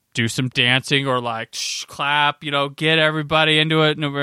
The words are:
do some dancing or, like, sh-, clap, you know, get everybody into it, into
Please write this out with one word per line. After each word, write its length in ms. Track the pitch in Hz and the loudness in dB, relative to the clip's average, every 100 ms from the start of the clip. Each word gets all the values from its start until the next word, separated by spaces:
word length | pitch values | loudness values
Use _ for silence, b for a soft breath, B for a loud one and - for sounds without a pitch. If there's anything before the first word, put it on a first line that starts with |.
| _ | _
do 140 | - 117 | -2 -2
some 200 | - 127 | 0 -4
dancing 580 | 139 123 131 - 143 139 | 0 2 2 2 0 0
or, 140 | 127 | -2
like, 280 | 120 113 117 | -2 -6 -8
sh-, 320 | - - - - | -8 -8 -8 -10
clap, 580 | - 143 147 147 147 | -6 -2 2 2 0
you 60 | 151 | -4
know, 180 | 143 143 | -2 -2
get 300 | 139 156 160 | -2 0 2
everybody 600 | 156 156 147 156 156 156 | 2 0 0 2 4 4
into 240 | 160 160 | 2 2
it, 140 | 156 151 | 2 2
into 180 | 147 139 | -4 -2